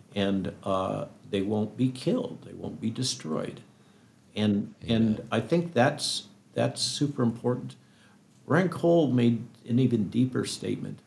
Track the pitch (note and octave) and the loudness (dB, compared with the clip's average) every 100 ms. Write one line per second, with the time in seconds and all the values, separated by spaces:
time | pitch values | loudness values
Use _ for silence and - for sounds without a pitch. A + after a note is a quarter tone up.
0 | - G#2 G2 G2 F2 - G2+ F#2+ F#2+ G2+ | -8 -2 0 0 -2 -6 -2 0 0 -4
1 | - - - G2 G2 G#2+ G#2 - B2+ B2+ | -6 -12 -6 -2 0 0 -2 0 -2 0
2 | E3 B3 - - F2+ F2+ F#2 - A2+ A2+ | -2 -2 -2 -10 -16 -12 -12 -6 -4 -2
3 | B2+ - - - - - - _ _ _ | -4 -4 -6 -6 -6 -10 -18 _ _ _
4 | - _ _ G#2 G#2+ G2+ - - - A2+ | -20 _ _ -2 0 0 -2 -6 0 2
5 | A2+ G#2+ - A2 A#2 F3 E3+ A#2 C#3 D3 | 2 0 0 -2 2 0 2 4 4 2
6 | - - - - _ - B2+ - - - | -4 -6 -8 -18 _ -2 -2 0 -4 0
7 | D3 C3+ A#2 A2+ B2 C3 C3 - _ _ | -2 2 0 0 -2 -2 -6 -14 _ _
8 | - _ _ _ - D#3+ F#3 - E3+ E3+ | -20 _ _ _ 0 2 2 2 4 4
9 | C#3 B2 A#2 A2+ - - - A#2+ B2+ A#2 | 4 4 4 2 -2 -14 -2 2 4 2
10 | G2 A2+ B2+ A#2+ - - G#2 G2+ G2 G#2 | 2 2 0 0 -4 -4 -6 -6 -8 -12